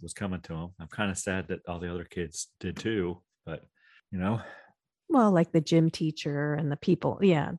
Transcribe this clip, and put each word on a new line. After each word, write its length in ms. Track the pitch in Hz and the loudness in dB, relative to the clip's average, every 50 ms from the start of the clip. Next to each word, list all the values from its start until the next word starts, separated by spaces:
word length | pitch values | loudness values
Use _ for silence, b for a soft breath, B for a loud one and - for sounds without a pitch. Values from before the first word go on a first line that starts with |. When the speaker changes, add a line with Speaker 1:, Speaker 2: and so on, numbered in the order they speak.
Speaker 1:
was 120 | 85 80 - | -14 -14 -10
coming 280 | - 104 95 92 87 | -8 -6 -6 -6 -6
to 120 | - - 82 | -8 -8 -8
'em. 160 | 80 85 90 92 - | -8 -8 -10 -12 -16
I'm 100 | 82 - - | -18 -12 -4
kinda 220 | - 104 98 92 | -2 -2 -2 -2
sad 320 | - - 101 92 95 87 | -4 -4 -4 -2 -4 -4
that 140 | 82 92 - - | -6 -8 -8 -6
all 120 | 90 87 85 | -8 -8 -6
the 100 | 90 87 | -6 -6
other 140 | 87 87 82 | -6 -8 -8
kids 440 | - - 92 85 78 - - - _ _ - | -8 -6 -6 -6 -6 -6 -12 -12 _ _ -10
did 160 | - 92 87 | -8 -8 -8
too, 440 | - - 110 113 101 90 87 87 - _ _ _ _ - | -4 -4 -2 0 0 -2 -2 -4 -8 _ _ _ _ -12
but, 180 | 85 78 76 - _ b b b b b b b - | -12 -12 -12 -12 _ b b b b b b b -10
you 80 | 98 90 | -6 -4
know. 220 | 90 101 113 117 B B B B B B B _ _ _ _ _ _ | -2 -2 -2 -2 B B B B B B B _ _ _ _ _ _
Speaker 2:
Well, 240 | - 330 262 226 208 | 2 4 4 6 6
like 220 | 190 165 170 - - | 6 4 4 4 2
the 80 | 165 | 2
gym 280 | 147 - 165 165 160 165 | 2 4 4 6 6 4
teacher 640 | - - 165 156 151 - - 151 143 143 147 147 147 | 2 0 -4 -4 -4 -4 -6 -4 -2 -2 -2 -2 -2
and 140 | 151 160 143 | -2 -2 -2
the 40 | 143 | -4
people, 420 | - - 196 170 - - 139 - - | -2 2 2 2 2 2 -2 0 4
yeah, 320 | 202 190 170 147 - - 180 | 4 6 6 4 2 -2 -4